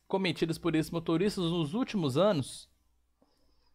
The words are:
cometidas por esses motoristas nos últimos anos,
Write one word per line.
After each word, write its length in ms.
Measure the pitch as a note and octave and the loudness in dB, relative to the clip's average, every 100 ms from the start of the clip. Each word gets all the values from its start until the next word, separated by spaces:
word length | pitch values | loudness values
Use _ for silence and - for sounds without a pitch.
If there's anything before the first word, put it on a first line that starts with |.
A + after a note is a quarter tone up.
| _ | _
cometidas 480 | F#3+ F#3 - E3+ D#3+ | -2 0 0 -2 0
por 180 | E3+ D#3 | 0 0
esses 160 | D#3 | 0
motoristas 540 | E3+ E3 E3 G3+ G3 E3+ | -4 0 2 2 2 0
nos 280 | F3 D3+ | 0 -2
últimos 440 | G3 C4 G#3+ D#3 B2+ | -2 -2 0 0 2
anos, 520 | G3 F3+ C3 - - _ _ _ _ _ _ _ _ _ _ | 2 2 -2 -10 -20 _ _ _ _ _ _ _ _ _ _